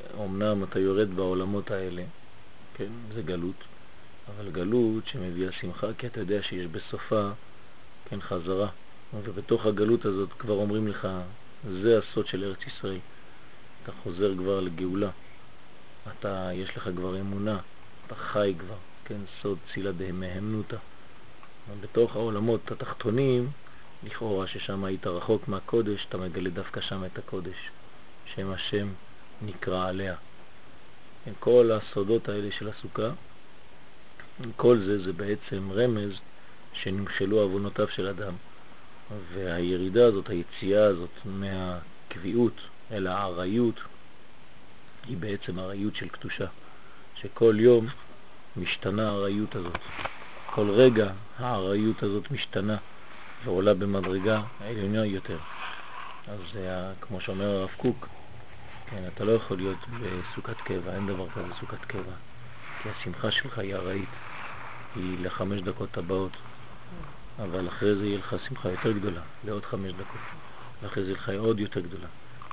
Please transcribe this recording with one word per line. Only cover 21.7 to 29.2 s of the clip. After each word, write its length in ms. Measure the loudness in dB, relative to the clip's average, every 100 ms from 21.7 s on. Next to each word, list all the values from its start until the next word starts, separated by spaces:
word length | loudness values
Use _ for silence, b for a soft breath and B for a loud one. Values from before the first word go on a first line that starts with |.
| -8
בתוך 360 | 0 4 4 4
העולמות 540 | 0 2 4 2 0
התחתונים, 800 | -4 -4 -2 2 4 6 4 2 -4 -8 B B -8
לכאורה 420 | -8 -4 -2 0 -2
ששם 380 | -4 -4 -2
היית 220 | 0 0 -2
רחוק 420 | 0 4 2 2
מהקודש, 580 | -4 2 2 4 0 -2
אתה 100 | -4
מגלה 320 | -4 -2 -2
דווקא 300 | -2 -4 -4
שם 240 | -4 -4
את 140 | -4 -6
הקודש, 520 | -4 -4 -4 -6 -8 -8 -10 -10 -10 -10 -8
שם 180 | -6 -4
השם 360 | -2 0 0 0 -4 -8 -10